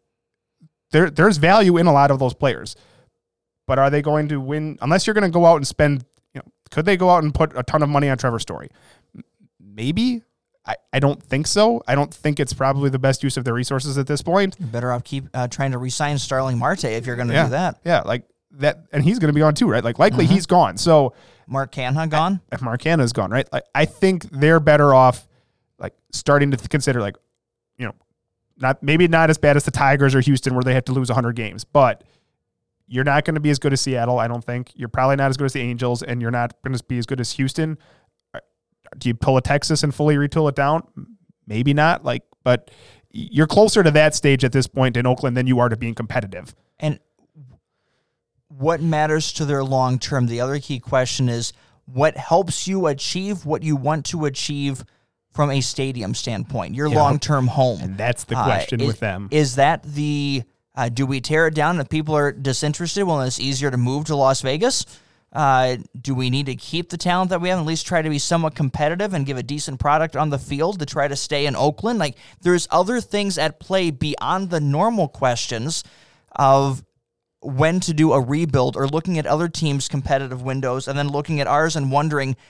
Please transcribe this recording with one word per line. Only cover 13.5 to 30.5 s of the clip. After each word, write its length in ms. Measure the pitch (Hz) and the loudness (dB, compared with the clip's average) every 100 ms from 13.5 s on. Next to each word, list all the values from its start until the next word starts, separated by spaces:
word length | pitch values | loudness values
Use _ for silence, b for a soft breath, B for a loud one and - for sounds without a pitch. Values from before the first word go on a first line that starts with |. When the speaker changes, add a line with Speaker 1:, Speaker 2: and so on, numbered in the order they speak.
Speaker 1:
resources 440 | 117 127 135 139 135 | -4 -2 -4 -2 -4
at 80 | 139 | -2
this 140 | 143 | -4
point. 340 | - 185 196 - | 0 0 0 -4
Speaker 2:
You're 80 | 147 | -8
better 240 | 117 123 | -6 -4
off 120 | 123 | -4
keep, 260 | - 139 127 | -6 -10 -8
uh, 140 | 127 123 | -6 -6
trying 240 | - 139 | -4 -4
to 60 | 127 | -4
re-sign 400 | 127 - 147 143 | -6 -4 -2 -2
Starling 380 | - 131 131 120 | -2 -2 0 0
Marte 240 | 131 190 | 0 -2
if 240 | 135 113 120 | -2 -4 -4
you're 80 | 120 | -4
gonna 180 | 123 | 0
Speaker 1:
Yeah. 100 | 143 143 | 0 0
Speaker 2:
do 40 | |
that. 280 | 131 180 - 170 | 0 -2 -4 -2
Speaker 1:
Yeah, 160 | 170 - | 0 0
like, 180 | 120 - _ _ | -4 -6 _ _
that, 340 | 143 147 160 - | -2 -2 -2 -4
and 120 | 147 | 0
he's 140 | 143 240 | 0 2
gonna 140 | 156 | 2
be 60 | 147 | 4
gone 160 | 156 147 | 2 4
too, 140 | 233 | 2
right? 140 | 117 | 2
Like, 140 | 117 120 | -2 2
likely 260 | 185 226 170 | 2 4 4
Speaker 2:
Mm-hmm. 80 | |
Speaker 1:
he's 120 | 196 160 | 4 4
gone. 300 | 180 127 92 | 2 2 0
So 360 | 170 156 135 b b b - | 4 4 4 b b b -8
Speaker 2:
Mark 240 | 131 131 | -6 -6
Canha 360 | - 127 143 160 | -6 -4 -2 -2
gone? 320 | 151 170 196 - | 0 0 -2 -6
Speaker 1:
if 100 | - | -8
Mark 200 | 123 113 | -6 -4
Canha's 320 | 156 165 120 | 0 2 2
gone, 160 | - 95 | 0 -2
right? 160 | 120 143 | -2 -4
I, 80 | 135 - | -8 -4
I 120 | 139 156 | -2 -2
think 380 | - 190 180 - | 2 0 0 -4
they're 280 | 135 151 165 | 0 4 6
better 340 | 151 151 147 | 6 6 8
off 340 | 131 127 123 - _ _ _ _ _ | 8 6 4 -8 _ _ _ _ _
like, 140 | 95 - _ | -16 -16 _
starting 400 | - - 143 143 | -6 0 2 2
to 60 | 131 | 0
th-, 120 | - | -2
consider, 320 | 151 139 123 | -2 -2 -2
like, 140 | 101 98 _ _ _ _ _ - | -4 -8 _ _ _ _ _ -14
you 80 | 117 | -12
know, 80 | - _ _ _ _ _ _ | -12 _ _ _ _ _ _
not, 260 | 131 135 | -2 -2
maybe 240 | 139 160 175 | 2 4 6
not 220 | 165 160 | 6 4
as 80 | 151 | 4
bad 180 | 147 143 | 4 4
as 80 | |
the 80 | 143 | 2
Tigers 420 | - 131 139 139 | 0 2 4 4
or 60 | 131 | 4
Houston 340 | 127 135 - | 4 2 0